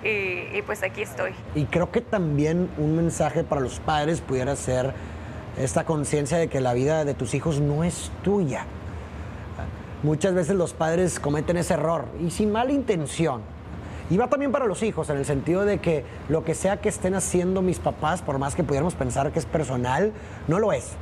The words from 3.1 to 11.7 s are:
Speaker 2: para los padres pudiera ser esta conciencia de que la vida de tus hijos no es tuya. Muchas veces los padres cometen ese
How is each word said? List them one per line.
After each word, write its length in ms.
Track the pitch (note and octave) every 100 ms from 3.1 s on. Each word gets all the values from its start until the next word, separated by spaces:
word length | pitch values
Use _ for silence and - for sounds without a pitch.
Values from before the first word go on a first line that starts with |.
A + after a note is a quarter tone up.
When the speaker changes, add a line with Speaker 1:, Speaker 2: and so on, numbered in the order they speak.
| - D3+ D3
Speaker 2:
para 180 | E3 D3
los 180 | B2+ -
padres 400 | - D3+ D3 E3
pudiera 340 | - C3 B2+ C#3
ser 380 | - B2+ C3 C3 - - - - - -
esta 280 | C3 - D3+
conciencia 520 | D#3+ C#3 D3+ C#3+ E3+
de 100 | D#3+
que 120 | C#3
la 140 | B2+
vida 320 | B2 C3+ D#3+ D3
de 80 | A#2+
tus 180 | B2+
hijos 260 | C#3+ D#3+ C#3+
no 220 | D3 D3
es 280 | E3+ - - -
tuya. 420 | - G3+ D#3+ G#2+ - - - - - - - - - - - - - -
Muchas 320 | D3 D3+ G3 F#3
veces 200 | D#3 G3
los 180 | E3
padres 460 | - D#3+ E3+ F3+ -
cometen 380 | D3 D3+ D3+ F3
ese 160 | E3